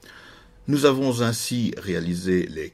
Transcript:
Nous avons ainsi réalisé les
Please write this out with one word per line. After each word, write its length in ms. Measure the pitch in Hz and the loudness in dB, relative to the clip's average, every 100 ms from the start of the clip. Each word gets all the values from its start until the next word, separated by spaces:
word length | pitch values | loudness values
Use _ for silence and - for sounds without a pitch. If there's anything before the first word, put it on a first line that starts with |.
| - - - - - - - | -20 -20 -20 -20 -20 -12 -2
Nous 180 | 143 143 | 4 4
avons 360 | 135 135 120 | 4 0 0
ainsi 520 | 117 117 - 123 113 - | 0 -2 -4 -2 -2 -4
réalisé 720 | 101 82 82 87 92 90 - | -4 -4 -2 -2 2 2 0
les 260 | 80 73 | -6 -12